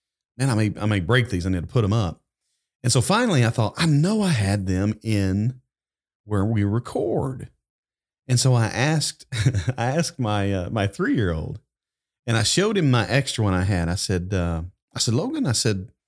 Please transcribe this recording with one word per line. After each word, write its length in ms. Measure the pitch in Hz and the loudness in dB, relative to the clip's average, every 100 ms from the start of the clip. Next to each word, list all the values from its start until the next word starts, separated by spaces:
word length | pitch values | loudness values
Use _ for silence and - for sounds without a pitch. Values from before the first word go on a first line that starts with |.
| _ _ _ - | _ _ _ -4
"Man, 120 | 135 | 0
I 60 | 110 | 2
may, 180 | 107 - | 0 0
I 60 | 107 | 0
may 160 | 104 | 0
break 280 | 82 123 117 | 2 2 2
these. 160 | 90 92 | -2 -2
I 40 | |
need 120 | 92 | -2
to 60 | 82 | -2
put 160 | 123 | 0
'em 80 | 101 | 2
up." 300 | 117 92 - _ _ _ _ _ _ | 0 -2 -6 _ _ _ _ _ _
And 120 | 123 | 0
so 80 | 120 | 0
finally 420 | - 208 247 151 | 2 2 2 2
I 60 | 117 | 2
thought, 240 | - 107 - | 2 -2 0
I 100 | 170 | 2
know 340 | 143 170 220 | 2 2 2
I 80 | 196 | 0
had 380 | 131 98 101 95 | 0 0 0 0
them 300 | 92 104 107 | 0 0 -2
in 560 | 110 107 95 95 110 127 _ _ _ _ _ _ 101 | -2 0 0 0 -2 -4 _ _ _ _ _ _ -4
where 200 | 104 101 | -2 0
we 180 | 110 | 0
record. 840 | 101 110 - - - 285 139 131 131 _ _ _ _ _ _ _ - | 0 0 -4 -4 -2 -2 -4 -8 -14 _ _ _ _ _ _ _ 0
And 120 | 123 | 2
so 140 | 135 | 4
I 120 | 123 113 | 4 2
asked, 600 | 98 143 156 - - - | 0 0 0 -2 -8 -10
<laughs> 480 | 117 127 113 90 127 | -2 0 0 -2 -2
I 80 | 117 | -2
asked 340 | 151 165 - | -2 -4 -4
my, 320 | 113 104 98 | -2 0 0
uh, 180 | 98 87 | -2 -2
my 180 | 113 98 | -2 -2
three-year-old, 720 | - 208 269 98 80 - - - _ _ _ _ _ - | -2 -2 0 0 -2 -6 -10 -16 _ _ _ _ _ -4
and 80 | 113 | -2
I 80 | |
showed 340 | 107 - 202 202 | 0 2 2 2
him 140 | 151 | 2
my 160 | 120 104 | 2 2
extra 360 | 123 131 - | 0 0 0
one 100 | 107 | 0
I 100 | 92 | 2
had. 240 | 92 95 85 | 2 0 0
I 80 | 90 | -2
said, 380 | - 92 92 | -2 -2 -2
uh, 300 | 98 85 82 87 - _ | -2 -2 -4 -6 -14 _
I 60 | - | -4
said, 140 | - | -2
"Logan," 320 | 117 233 311 214 | 0 -2 -2 -2
I 60 | |
said, 400 | 113 120 98 98 _ | 0 0 -2 -6 _